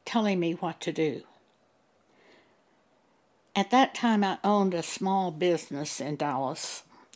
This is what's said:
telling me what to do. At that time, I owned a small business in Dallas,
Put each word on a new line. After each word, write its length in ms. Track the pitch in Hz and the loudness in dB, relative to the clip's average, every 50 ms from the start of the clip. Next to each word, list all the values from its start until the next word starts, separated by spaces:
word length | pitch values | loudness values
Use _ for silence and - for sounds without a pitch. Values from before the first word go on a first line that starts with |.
| _ | _
telling 340 | - - 220 214 208 190 180 | -4 -2 0 2 2 2 0
me 140 | 170 165 | 0 -2
what 300 | 170 180 - 165 165 - | -2 -2 -4 -6 -6 -6
to 100 | - 175 | -8 -6
do. 300 | 156 - 160 151 123 - - - _ _ _ _ _ _ _ _ _ _ _ _ _ _ _ _ _ _ _ _ - - _ _ _ _ _ _ _ _ _ _ _ _ _ _ _ _ _ _ _ _ _ _ - | -2 -2 -2 -2 -2 -4 -10 -14 _ _ _ _ _ _ _ _ _ _ _ _ _ _ _ _ _ _ _ _ -20 -20 _ _ _ _ _ _ _ _ _ _ _ _ _ _ _ _ _ _ _ _ _ _ -2
At 160 | 196 190 - | -2 0 4
that 240 | 240 254 269 262 - | 6 6 6 4 2
time, 300 | - - 233 220 208 202 | 0 0 2 4 4 2
I 140 | 190 180 - - | 0 0 0 0
owned 300 | 196 208 208 196 190 180 | 2 4 4 4 2 2
a 100 | 170 160 | 0 -2
small 480 | - - - 190 190 190 196 190 175 | -4 -4 -2 -2 0 0 0 0 -2
business 680 | 156 151 180 180 170 160 165 - 143 143 147 147 - - | -2 0 2 2 2 2 0 -6 -8 -6 -6 -6 -6 -6
in 160 | 127 147 151 147 | -4 -6 -4 -4
Dallas, 640 | 151 147 131 131 135 127 156 - - - - - - _ - - - _ - | -2 -2 -2 -2 -2 -4 -4 -6 -6 -8 -8 -10 -12 _ -20 -20 -20 _ -20